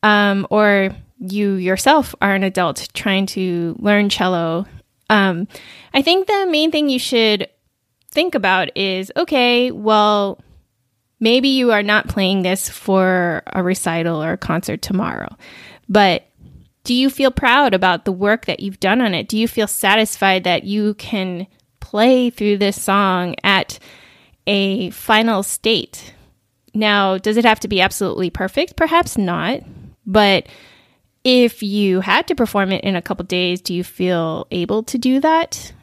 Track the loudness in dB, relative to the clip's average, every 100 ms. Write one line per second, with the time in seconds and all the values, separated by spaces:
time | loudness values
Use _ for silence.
0 | 4 4 2 0 0 2 4 2 0 -6
1 | -20 _ -8 -2 -2 0 -2 0 4 4
2 | 2 -2 0 0 0 0 -2 -4 -10 -8
3 | -2 -2 -2 -4 -4 -2 -4 -4 0 2
4 | 2 0 0 0 -2 -4 -6 -14 _ _
5 | _ 2 2 0 -6 -10 -20 -20 -4 0
6 | 2 2 2 0 0 0 0 0 0 -2
7 | -2 0 2 0 -4 _ _ _ _ _
8 | _ -2 -2 0 0 0 -2 -4 -4 -4
9 | -6 -4 -2 0 2 2 0 -2 0 2
10 | 4 2 -2 -6 _ -20 _ _ _ _
11 | _ _ 2 4 4 2 2 2 2 0
12 | 0 -2 0 2 0 -2 -4 -10 0 2
13 | 4 2 0 -4 -6 -4 -2 -2 -2 -2
14 | -2 -4 -4 -6 -4 -4 -4 -8 -4 -4
15 | -2 -6 -10 -14 -20 -20 -20 -20 0 2
16 | 4 2 _ _ -20 -20 _ _ -4 0
17 | 0 2 0 2 2 4 4 2 2 0
18 | -4 -2 0 0 -2 -8 -8 -4 0 2
19 | 0 -2 -4 -2 -2 -2 -4 -2 2 2
20 | 2 0 0 2 0 -2 -2 -2 -2 -4
21 | -6 -6 -4 -6 -12 _ _ _ -8 2
22 | 4 4 2 0 0 2 0 -2 0 2
23 | 2 0 -2 -4 0 0 0 -12 -20 -20
24 | -20 _ _ _ -2 0 0 -2 -6 -8
25 | 0 2 2 0 -2 -4 0 0 -2 -14
26 | -20 -20 _ _ _ _ _ -2 2 2
27 | 2 0 0 2 2 0 -2 0 0 0
28 | -4 -4 -6 -4 -4 -2 -4 -2 2 2
29 | 0 -2 -2 -2 -4 -6 -10 -20 -20 _
30 | 0 4 4 2 -2 -20 -20 _ _ _
31 | _ _ 2 4 4 0 -4 0 2 0
32 | 2 0 0 -2 0 0 0 -2 -2 -4
33 | -4 -8 -4 -2 -2 -4 -4 -6 -6 -4
34 | -2 0 -2 -6 -8 -6 -2 -4 -2 -2
35 | 0 2 2 2 0 -8 -16 -20